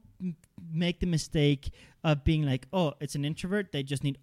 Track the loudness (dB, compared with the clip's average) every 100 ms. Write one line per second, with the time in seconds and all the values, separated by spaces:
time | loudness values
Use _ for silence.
0 | -14 -10 -10 -10 _ -18 -8 -2 0 0
1 | 0 0 0 2 4 4 -2 -10 -20 _
2 | 0 2 4 2 2 -2 -2 0 0 -2
3 | -8 -4 -4 -4 -4 -4 -2 -6 -4 -2
4 | -2 -4